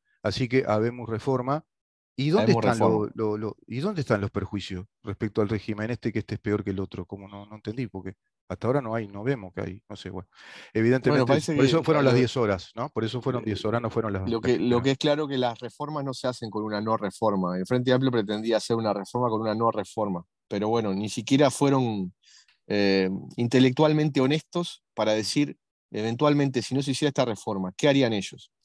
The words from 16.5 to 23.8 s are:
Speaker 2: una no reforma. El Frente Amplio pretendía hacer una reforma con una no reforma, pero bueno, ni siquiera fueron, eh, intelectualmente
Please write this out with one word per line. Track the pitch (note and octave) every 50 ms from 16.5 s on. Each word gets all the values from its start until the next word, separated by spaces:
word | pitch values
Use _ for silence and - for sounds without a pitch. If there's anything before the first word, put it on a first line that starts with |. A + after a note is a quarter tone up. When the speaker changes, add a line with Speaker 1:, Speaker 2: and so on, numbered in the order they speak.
| G2 G#2+ G#2+
Speaker 2:
una | G#2+ G#2+ G#2
no | G#2+ A2+ A2+
reforma. | A2 G#2 G2+ - - A#2 A2 G2+ F#2+ F#2 F2 F2+ F#2
El | F#2+
Frente | - B2+ B2+ B2 B2+ B2+
Amplio | B2+ C3+ C3
pretendía | A#2+ A#2+ G#2 G2+ G#2+ G#2+ A2 A2+ A2+
hacer | G#2+ - - A#2
una | A2+ A2+ G#2+ G2+
reforma | G2+ G2 - - B2 B2 A#2+
con | A2 G#2+ A2
una | A2 G#2+
no | G#2+ A#2 A#2
reforma, | G#2+ G#2+ F#2+ - - - G#2+ G2+ F#2+ F2 E2+ _ _ _ _ -
pero | - G2+ G#2 G#2+
bueno, | A2+ A#2 A2 G#2 F#2+
ni | F#2+ G#2 G#2+
siquiera | - - A2 - C#3 C#3 D3 C3+
fueron, | A#2+ - C#3+ C#3 C#3 C3+ B2+ A#2+ A2 G2+ F#2+ F2+ - _ _ _ - - _ _ _ _ _
eh, | - G2+ G#2 G2+ G2+ G2 F#2+ F#2+ F#2 F#2+ F#2+ - - -
intelectualmente | - A#2+ A#2 A#2+ B2+ B2+ C3 B2+ -